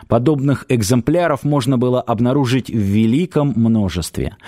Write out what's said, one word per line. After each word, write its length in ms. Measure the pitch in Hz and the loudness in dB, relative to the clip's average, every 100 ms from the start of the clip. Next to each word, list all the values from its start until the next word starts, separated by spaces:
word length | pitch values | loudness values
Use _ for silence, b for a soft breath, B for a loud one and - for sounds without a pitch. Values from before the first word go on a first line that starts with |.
| B | B
подобных 560 | 117 123 147 139 131 - | 0 2 0 0 -2 -2
экземпляров 800 | 123 98 123 113 165 170 139 147 | -2 0 0 2 0 0 0 -2
можно 320 | 147 123 127 | -2 0 0
было 240 | 123 127 | 0 0
обнаружить 680 | - 113 120 143 131 131 - | -2 -2 0 0 0 -2 -2
в 80 | 113 | -2
великом 760 | 98 104 113 131 180 156 143 117 | 0 2 2 2 0 0 0 0
множестве. 800 | 113 113 98 87 80 - 65 - | 2 2 0 -4 -6 -6 -8 -8